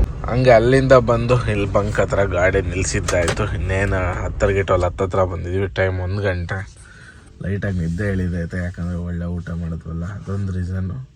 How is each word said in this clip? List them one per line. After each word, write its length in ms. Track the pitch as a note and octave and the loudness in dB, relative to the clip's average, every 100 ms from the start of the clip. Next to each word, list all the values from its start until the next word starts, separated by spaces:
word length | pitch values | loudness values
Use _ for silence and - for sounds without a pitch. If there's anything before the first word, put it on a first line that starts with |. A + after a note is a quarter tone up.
| - - - | 2 -2 -2
ಹಂಗೆ 220 | B2 B2+ | 2 6
ಅಲ್ಲಿಂದ 400 | A2 A#2+ C3 C3 | 8 8 4 6
ಬಂದು 600 | C3 A#2 A#2 A#2+ B2 G#2+ | 6 6 2 2 2 2
ಇಲ್ಲಿ 220 | G#2 G2+ | 0 0
ಬಂಕ್ 260 | G#2 G#2 G#2+ | 0 0 0
ಹತ್ರ 240 | F#2 G2 | 0 2
ಗಾಡಿ 380 | G2+ F2 F#2 F#2+ | 0 2 2 2
ನಿಲ್ಸಿದ್ದಾಯ್ತು. 960 | F2 F2+ F#2+ G#2 F#2 F2+ E2+ F#2 G2+ G#2 | 0 -2 -2 -2 0 0 0 0 -2 -2
ಇನ್ನೇನು 680 | - F#2+ G2 F#2+ F2+ F#2 - | -2 0 0 0 -2 -2 -4
ಹತ್ತರ 220 | - G2+ | 0 2
ಗೇಟ್ 240 | G2 F#2 | 2 2
ಅಲ್ಲಿ 140 | F2+ F2 | 2 2
ಹತ್ತತ್ರ 380 | - F#2+ F#2+ | 0 -2 0
ಬಂದಿದ್ದೀವಿ. 440 | F#2 F2+ F2 F#2+ G2 | 0 -2 -4 -2 -2
ಟೈಮ್ 320 | - F#2+ F#2 | 0 0 0
ಒಂದು 220 | F2+ G2+ | -4 -2
ಗಂಟೆ. 460 | G2 F2+ E2 F#2+ - - - - - - - - | -2 -2 -4 -6 -10 -16 -20 -20 -20 -20 -20 -10
ಲೈಟಾಗಿ 360 | D#2+ G2 G2+ F2+ | -6 -4 -2 -2
ನಿದ್ದೆ 240 | E2 E2+ | -2 -2
ಎಳಿದೈತೆ, 540 | G2+ F#2 F2+ F2 E2 F#2 | -2 0 -2 -2 -4 -4
ಯಾಕಂದರೆ 380 | F2 F2+ F2 F2 | -4 -4 -6 -4
ಒಳ್ಳೆ 300 | F2 F2 F2 | -4 -4 -4
ಊಟ 240 | F2 E2+ | -6 -6
ಮಾಡಿದ್ವಲ್ಲ, 560 | E2+ E2 E2 E2 E2 F2 | -6 -6 -6 -6 -6 -6
ಅದೊಂದು 480 | G2 - G2+ F#2+ | -8 -6 -4 -2
ರೀಸನ್ನು. 560 | F#2 F2+ F#2 F#2+ D2 - | -2 -4 -4 -4 -6 -10